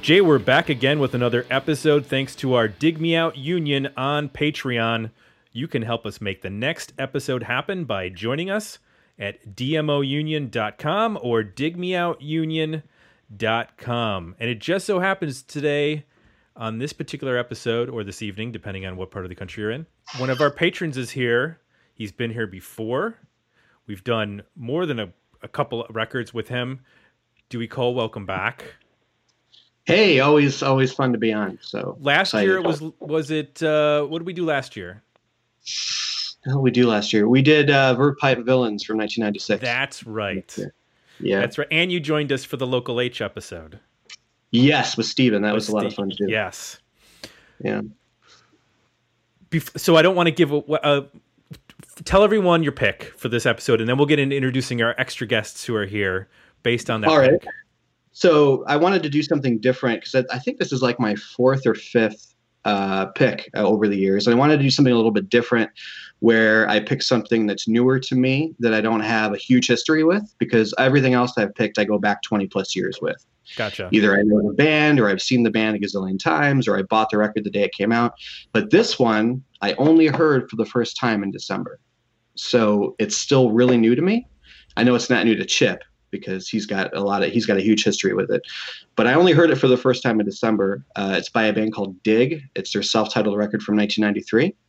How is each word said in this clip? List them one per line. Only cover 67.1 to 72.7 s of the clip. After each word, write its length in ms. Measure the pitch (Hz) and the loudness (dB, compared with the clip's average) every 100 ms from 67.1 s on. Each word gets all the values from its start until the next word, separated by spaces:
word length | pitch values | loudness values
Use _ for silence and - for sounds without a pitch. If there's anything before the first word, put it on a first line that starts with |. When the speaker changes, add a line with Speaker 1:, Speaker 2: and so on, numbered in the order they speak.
| 120 104 117 107 | 0 0 0 0
Speaker 2:
that's 200 | 98 - | -2 0
newer 320 | 113 123 131 | 2 4 2
to 140 | - | 0
me 400 | 131 131 135 160 - | 0 2 0 -2 -2
that 160 | 117 | 0
I 80 | 110 | 2
don't 180 | 110 113 | 2 0
have 320 | 107 113 107 | 0 0 0
a 60 | 101 | -4
huge 280 | - 127 123 | 2 2 4
history 380 | 117 - 156 | 0 2 2
with, 260 | 160 196 208 _ | 4 2 -2 _
because 380 | - 117 110 - | 2 2 2 2
everything 380 | 131 139 131 | 4 4 4
else 180 | 123 123 - | 2 2 0
I've 160 | 101 | -2
picked, 240 | - 107 - | 0 -2 0
I 60 | |
go 140 | 104 104 | 0 0
back 220 | 104 101 | 0 -2
twenty 260 | - 104 95 | -2 -2 -2
plus 300 | - - | -4 -4